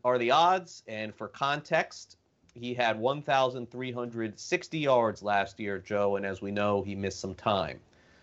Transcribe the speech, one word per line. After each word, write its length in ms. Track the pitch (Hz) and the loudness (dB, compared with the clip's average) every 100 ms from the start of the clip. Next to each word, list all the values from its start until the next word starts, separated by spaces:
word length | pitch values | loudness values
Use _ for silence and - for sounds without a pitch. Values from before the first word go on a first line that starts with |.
| 123 | 0
are 120 | 123 | 2
the 140 | 120 | 4
odds. 520 | 143 170 190 170 - - | 6 6 4 -2 -14 -12
And 260 | 110 107 | -8 -8
for 140 | - 104 | -8 -12
context, 880 | - 139 147 151 160 - - - - _ _ _ | -4 -2 -2 0 0 0 -6 -20 -20 _ _ _
he 200 | 120 120 | -12 -6
had 240 | 123 117 110 | 0 0 2
one 240 | 117 143 | 0 -2
thousand 480 | 143 135 127 127 120 | 0 2 2 0 -8
three 200 | 123 131 | -8 -8
hundred 480 | 123 120 113 113 104 | -6 -6 -4 -6 -8
sixty 400 | - 180 - 160 | -4 -4 -2 -2
yards 420 | 143 127 113 107 | 4 4 4 0
last 380 | 101 101 98 - | 0 2 2 -4
year, 200 | 104 98 | -6 -6
Joe, 360 | 95 104 101 98 | -2 0 2 2
and 100 | 98 | -2
as 160 | 95 | -4
we 100 | 101 | -4
know, 300 | 101 104 101 | 0 2 2
he 140 | 95 98 | 0 -4
missed 240 | 98 - | -4 -4
some 160 | 95 92 | -8 -4
time 460 | 113 98 80 65 - _ _ _ | 0 0 0 -6 -16 _ _ _